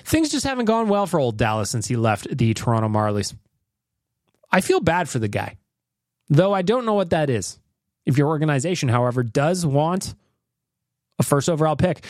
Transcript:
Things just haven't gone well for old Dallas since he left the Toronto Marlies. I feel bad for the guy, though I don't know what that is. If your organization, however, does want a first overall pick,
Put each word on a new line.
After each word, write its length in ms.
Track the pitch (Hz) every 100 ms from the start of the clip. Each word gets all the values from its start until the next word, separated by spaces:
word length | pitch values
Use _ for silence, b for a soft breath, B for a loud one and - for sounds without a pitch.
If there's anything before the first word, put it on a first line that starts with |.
Things 260 | B 311 311
just 160 | 294 269
haven't 200 | 262 220
gone 220 | 226 220
well 180 | 202 196
for 120 | 165
old 180 | 127 110
Dallas 320 | 117 110 104
since 200 | 117 -
he 80 | 120
left 320 | 113 104 -
the 240 | 139 117
Toronto 340 | 110 - 113 110
Marlies. 460 | 107 107 104 98 - _ _ _ _ _ _ _ _ _ _ _
I 80 | 185
feel 180 | - 370
bad 300 | 185 170 165
for 100 | 127
the 80 | 107
guy, 300 | 101 104 - _ _ _ _ _ _ -
though 260 | 151 190
I 80 | 196
don't 240 | 180 240 233
know 80 |
what 160 | 208 180
that 180 | 170 147
is. 300 | 117 92 - _ _ _ _ -
If 100 | 127
your 120 | 143
organization, 600 | 156 156 143 147 185 131
however, 360 | 120 123 123
does 420 | 117 139 147 180 165
want 480 | 135 156 185 - - _ _ _ _ _ _ _ _ _ -
a 60 |
first 260 | - 143 135
overall 240 | 160 156
pick, 300 | 143 175 156 -